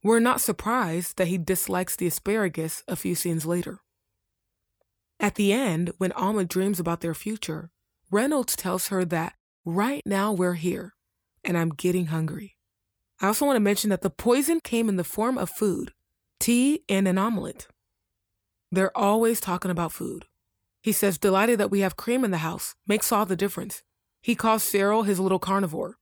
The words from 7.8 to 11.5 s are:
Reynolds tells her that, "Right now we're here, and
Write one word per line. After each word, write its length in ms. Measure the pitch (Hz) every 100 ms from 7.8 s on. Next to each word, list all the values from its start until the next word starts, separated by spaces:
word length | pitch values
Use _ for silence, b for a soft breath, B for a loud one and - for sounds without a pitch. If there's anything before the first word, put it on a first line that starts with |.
| _ _ _
Reynolds 460 | 202 269 294 - -
tells 320 | 175 185 -
her 160 | 190
that, 320 | 175 165 165 - _ _
"Right 400 | 170 175 226 285
now 280 | - 196 208
we're 220 | 190 180
here, 420 | 170 175 185 185 _ _ _ _ _
and 120 | -